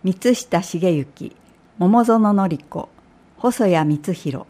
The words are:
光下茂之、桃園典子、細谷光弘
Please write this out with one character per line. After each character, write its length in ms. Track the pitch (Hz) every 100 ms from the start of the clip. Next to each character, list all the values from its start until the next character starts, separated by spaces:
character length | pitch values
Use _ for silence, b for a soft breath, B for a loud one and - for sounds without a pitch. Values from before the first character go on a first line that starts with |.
光 320 | 185 185 240 247
下 260 | - 170
茂 180 | 175 175 180
之、 440 | 160 135 - - _ _ _ _ -
桃 240 | 180 226
園 300 | 233 226 214
典 240 | 202 196 151 -
子、 200 | 165 - _ _ _ _ _
細 340 | 240 - 214
谷 260 | 170 151 147
光 160 | 147
弘 320 | 175 156 135 -